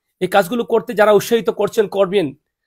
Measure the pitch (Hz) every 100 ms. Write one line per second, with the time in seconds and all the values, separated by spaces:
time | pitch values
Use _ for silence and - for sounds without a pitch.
0 | _ _ 180 196 175 240 226 226 226 208
1 | 208 208 - 233 226 - 202 - 202 196
2 | 196 196 151 127 _ _